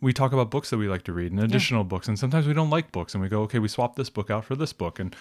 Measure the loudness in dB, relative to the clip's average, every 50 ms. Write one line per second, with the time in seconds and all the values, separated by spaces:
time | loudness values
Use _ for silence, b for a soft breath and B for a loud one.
0 | 0 2 2 2 2 2 2 2 2 0 0 -4 -2 -2 -2 0 0 0 0 -2
1 | -4 -4 -4 -2 -2 -2 0 2 2 4 4 2 2 2 2 0 0 0 -2 -4
2 | -2 -2 -2 0 0 2 2 2 2 2 2 2 2 2 2 0 0 -2 -4 -6
3 | -4 -4 -2 -2 -2 0 0 0 0 0 0 0 0 0 0 0 -2 -2 -2 -4
4 | -8 -6 -6 -6 -4 -2 -2 -4 -2 -4 -4 -2 -4 -4 -4 -4 -6 -6 -4 -4
5 | -6 -6 B B